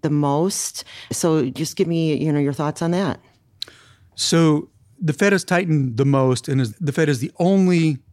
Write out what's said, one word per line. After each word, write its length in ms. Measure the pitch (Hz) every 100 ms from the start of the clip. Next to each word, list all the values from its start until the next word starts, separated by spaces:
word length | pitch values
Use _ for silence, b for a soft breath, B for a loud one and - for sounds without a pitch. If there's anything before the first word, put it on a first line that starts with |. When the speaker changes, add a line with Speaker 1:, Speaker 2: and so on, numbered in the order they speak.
Speaker 1:
the 60 | 156
most. 760 | 151 143 143 185 - - - - B B
So 380 | - 170 160 131
just 260 | 127 160 -
give 120 | 170
me, 260 | 165 160 139
you 160 | 151
know, 80 | 147
your 140 | 143
thoughts 280 | 135 147 151
on 100 | 170
that. 280 | 180 185 - _ _ _ - B B B B B -
Speaker 2:
So 540 | - 165 160 151 - _ _ -
the 140 | 156
Fed 220 | 143 202
has 100 | 196
tightened 540 | - 180 180 151 131 113
the 80 | 139
most, 420 | 139 131 123 -
and 140 | 135
is, 160 | 120 -
the 160 | 151
Fed 160 | 139 151
is 100 | 127
the 120 | 135 -
only 580 | 175 196 185 175 160 139 _